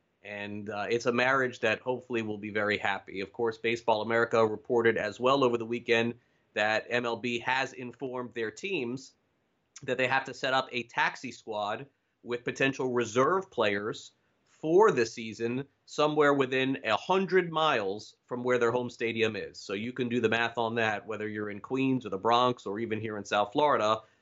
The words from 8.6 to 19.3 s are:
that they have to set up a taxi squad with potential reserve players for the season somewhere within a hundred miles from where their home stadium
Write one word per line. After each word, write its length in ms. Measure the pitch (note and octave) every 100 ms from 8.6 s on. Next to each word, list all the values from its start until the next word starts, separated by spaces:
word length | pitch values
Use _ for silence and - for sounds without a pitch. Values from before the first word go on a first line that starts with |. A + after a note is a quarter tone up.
| G3 F3+ A#2+ C3 - _ _ _ _ _ _ -
that 160 | C3 B2+
they 100 | B2+
have 180 | C3 C3
to 100 | A#2
set 180 | C#3
up 160 | C3 B2+
a 120 | B2+
taxi 480 | A#2+ - D#3 - B2+
squad 560 | A2+ - G#2 G#2 A2+ C#3 _ _ _
with 220 | G2 A#2+
potential 480 | C#3 A#2+ C3+ C3+ C3
reserve 580 | B2 A2+ G#2+ C#3 F#3+ F#3+
players 640 | - G#2+ G2+ G#2 C#3 - _ _ _ _
for 420 | _ D#3 F3+ G#3+
the 140 | C#3+ A2+
season 580 | - A2+ G#2+ A#2 B2 C#3 _ _
somewhere 480 | - D3+ D3+ D3
within 460 | C#3+ C3 C3 C3 C3+
a 120 | A2 G#2+
hundred 560 | - F#3+ F#3+ F#3 F3
miles 640 | D#3+ D#3 C3 G2 G#2 - - -
from 160 | B2
where 160 | B2 B2
their 140 | A#2
home 180 | B2 B2
stadium 460 | - A#2 C3 C#3+